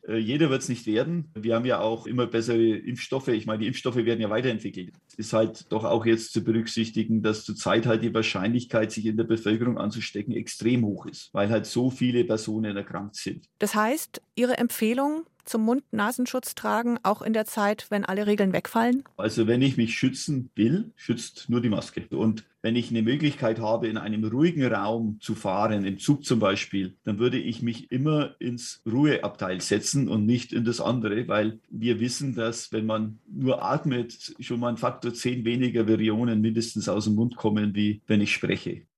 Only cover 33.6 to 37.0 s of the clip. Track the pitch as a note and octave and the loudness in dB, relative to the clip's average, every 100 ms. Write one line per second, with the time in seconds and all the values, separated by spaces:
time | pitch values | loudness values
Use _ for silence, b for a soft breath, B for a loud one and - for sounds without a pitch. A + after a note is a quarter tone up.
33.6 | F#2+ C#3+ D#3+ B2 A#2+ - - - C3+ A#2+ | 0 0 0 -2 -4 -10 -16 -14 -6 -2
34.6 | A#2+ A#2 B2 B2+ A#2+ A#2+ B2 B2 A2+ A#2+ | -2 -2 -4 -2 -6 -2 -2 -2 0 0
35.6 | B2+ A2+ G#2+ A2 A2 G#2+ A#2+ A2 A2 A2+ | 2 2 4 4 4 2 2 2 2 2
36.6 | A2+ A2 G2+ G2 | -2 -4 0 0